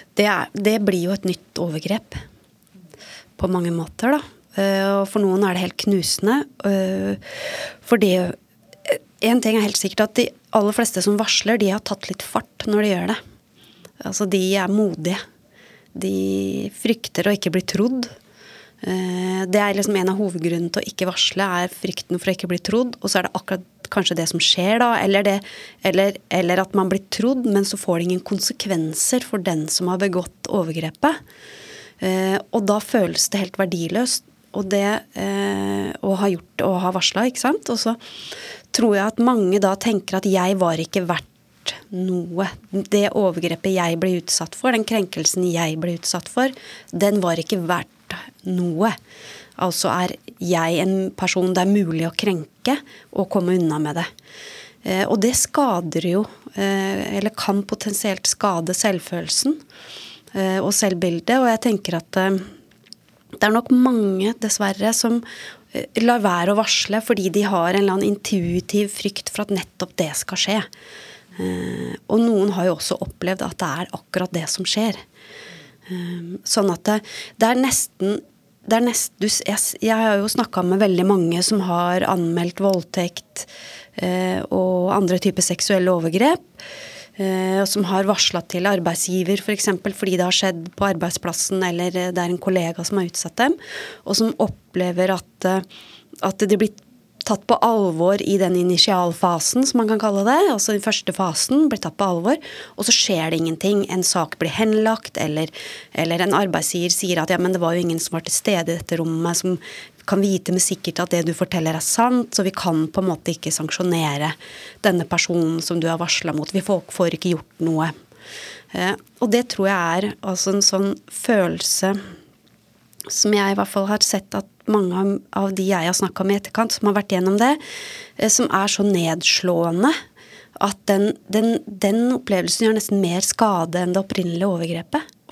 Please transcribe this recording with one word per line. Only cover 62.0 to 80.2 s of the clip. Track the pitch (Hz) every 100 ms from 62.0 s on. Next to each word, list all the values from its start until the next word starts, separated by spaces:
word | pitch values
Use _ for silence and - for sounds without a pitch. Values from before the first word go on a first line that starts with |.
at, | - 190
eh, | 190 190 - - _ _ _ - _ _ _
det | - 208
er |
nok | 226 240
mange, | 247 254 233 202 185 202 240
dessverre, | 214 - 196 196 214
som | 226 233 233 - - - - _
eh, | - - - 233
lar | 240
være | 202 175 175
å | 208
varsle | 214 - - 214
fordi | 226 208 185
de | 202 196
har | 185 170
en | 196
eller | 196 190
annen | 208
intuitiv | 202 - 196 170 180 - 208 202
frykt | - 202 202 -
for | - 208
at |
nettopp | 190 - - 180 -
det | 160 -
skal | - 185 196
skje. | 208 - - - - - - _ -
Eh, | 180 180 180 - - - -
og | 220
noen | 233 208 202
har | 185 180
jo | 160
også | - -
opplevd | - - 180 190 -
at | -
det | 170 147
er | 185 -
akkurat | - 185 185 175
det | 160
som | - 185
skjer. | 208 220 - - _ - - - 170 - _ -
Eh, | 180 175 175 170 190 -
sånn | 226 196
at | 170 208
det, | 214 - - - -
det | 220
er | 254
nesten, | 262 - - - 196 208 - _ _ _ -
det | 226
er | 240
nest-, | 226 - -
du | 214
s-, | - -
jeg | 208
s-, | - -
jeg | 220 220
har | 226 202